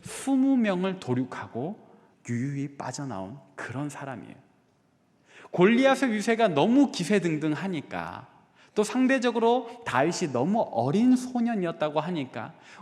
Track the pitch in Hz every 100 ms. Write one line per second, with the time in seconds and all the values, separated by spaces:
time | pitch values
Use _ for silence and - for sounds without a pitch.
0 | - - - 269 269 269 214 180 190 185
1 | - 123 127 - 98 113 151 214 - -
2 | _ _ - 120 135 139 143 139 127 127
3 | 139 98 95 143 - - - 127 147 139
4 | 139 120 64 - _ _ _ _ _ _
5 | _ _ _ - - - 185 233 269 262
6 | 269 214 202 226 226 143 180 254 277 -
7 | 170 202 170 156 156 147 190 165 - 90
8 | 82 98 - _ _ _ - - 208 254
9 | 254 269 247 233 226 247 247 - - 127
10 | 156 175 170 117 147 220 - - 123 185
11 | 247 254 - 247 233 220 170 165 151 151
12 | 151 175 127 123 123 - - -